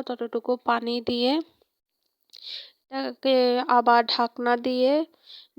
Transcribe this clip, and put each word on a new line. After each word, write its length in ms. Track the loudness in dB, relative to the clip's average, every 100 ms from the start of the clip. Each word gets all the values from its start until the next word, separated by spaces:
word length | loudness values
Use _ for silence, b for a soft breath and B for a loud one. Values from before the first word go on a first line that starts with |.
ততটুকু 500 | -6 -8 -6 -6 -4 -4
পানি 320 | -2 -4 -2 -6
দিয়ে 300 | -4 -2 0 0 -4 _ _ _ _ _ _ _ _ -20 B B B B _
এটাকে 500 | -10 -8 -4 2 2 4 2 2
আবার 320 | 2 4 4 4
ঢাকনা 460 | -2 -4 -2 -2 0
দিয়ে 340 | 0 0 2 2 -2 _ B B B